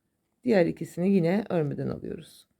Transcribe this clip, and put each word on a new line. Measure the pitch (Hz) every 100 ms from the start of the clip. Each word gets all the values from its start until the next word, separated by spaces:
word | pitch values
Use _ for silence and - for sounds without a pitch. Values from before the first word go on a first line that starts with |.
| _ _ _ _
Diğer | 247 208 165
ikisini | - 156 - 185
yine | 196 165 202 -
örmeden | 175 147 135 131
alıyoruz. | - - - 156 - _ _